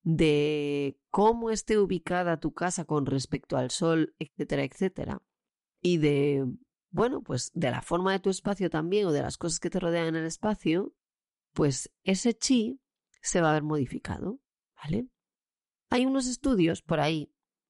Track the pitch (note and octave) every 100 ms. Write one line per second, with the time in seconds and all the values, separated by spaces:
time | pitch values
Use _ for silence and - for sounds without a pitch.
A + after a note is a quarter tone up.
0 | E3 D#3+ D#3+ D3 D3 D3+ C#3+ C#3+ C#3 -
1 | _ - G#3+ A#3 A3+ A3 - G#3+ F#3+ F3+
2 | - F3+ F3 D#3+ D#3 - F3 F3+ D#3 D3+
3 | C3+ C3+ C3 - - C3 B2+ - E3 E3
4 | D#3 _ D#3 - D3+ C#3+ C#3 - F#3+ -
5 | - C3+ - _ _ _ _ _ F3+ E3+
6 | D3+ C#3+ C#3+ C#3 C3 - _ _ _ F3
7 | A#3 C#4+ A#3+ B2+ - F3 C#3 A#2+ - E3+
8 | F#3 F#3+ F#3+ F#3 G3+ G3 F3 D#3 E3 G#3
9 | F#3+ D3 B2+ - E3+ D#3+ E3+ F#3+ E3+ E3+
10 | E3 D#3+ D#3+ - G#3+ G#3 E3 E3 G#3+ -
11 | _ _ _ _ _ - D3+ C3 - _
12 | - F#3+ A#3+ A3+ - B3 A3 C4+ _ _
13 | _ _ - F#3 D#3+ D3+ D3+ D3+ C3+ -
14 | - - F#3 C4 _ _ _ _ D3 G3
15 | B3+ _ _ _ _ _ _ _ _ B3
16 | C4 C4+ B3 B3 C#4 A3 E3 F#3+ - D#3+
17 | D3 D#3+ - _ _ _